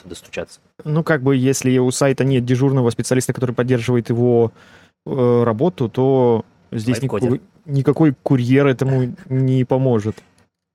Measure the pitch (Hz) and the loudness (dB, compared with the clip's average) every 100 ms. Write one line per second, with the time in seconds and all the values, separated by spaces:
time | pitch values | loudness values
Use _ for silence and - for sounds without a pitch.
0 | 90 85 - - 85 - _ - 156 151 | -20 -20 -14 -14 -14 -18 _ -14 -4 -2
1 | 160 151 127 135 127 135 131 127 127 - | 0 0 2 2 2 0 0 2 0 2
2 | 139 131 135 131 120 127 139 135 120 - | 0 2 0 0 0 0 2 2 0 -2
3 | 120 127 - 120 123 120 123 123 117 123 | -2 -2 -2 -4 -4 -2 0 0 0 -2
4 | 113 117 123 117 113 - - - _ _ | 0 0 2 2 2 -2 -20 -20 _ _
5 | - 135 123 120 117 110 170 - 120 - | -8 -2 2 2 2 2 -2 -2 -4 0
6 | 131 135 123 113 - _ _ 120 110 117 | 0 2 2 0 -4 _ _ -6 -4 -4
7 | 127 104 120 135 - _ - 139 135 139 | -4 -2 -2 -2 -6 _ -6 -2 -2 2
8 | 160 131 - 135 120 135 139 123 135 131 | 0 0 -2 -2 2 2 2 0 -2 -2
9 | 123 - - 131 131 131 123 131 131 113 | -2 -8 -6 -2 0 0 0 0 0 0
10 | 104 - _ _ _ _ _ | -2 -8 _ _ _ _ _